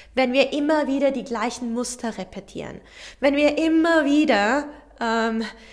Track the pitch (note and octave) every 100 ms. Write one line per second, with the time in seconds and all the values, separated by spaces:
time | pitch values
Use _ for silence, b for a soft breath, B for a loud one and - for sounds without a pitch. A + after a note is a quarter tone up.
0 | B B3+ B3+ C4 C4 C#4+ D4 D#4 C4 C4+
1 | C#4 A#3+ F#3 A#3 A#3 - A#3+ A#3 A#3+ -
2 | A#3 G#3+ F#3 G3 - - - - - B
3 | B B C#4 C#4+ D4 D4 D#4+ D#4+ E4 E4
4 | C#4+ D4 D#4 G#3 G#3 C#4 D4 - - -
5 | A#3 A3+ A3+ A3+ A3 B B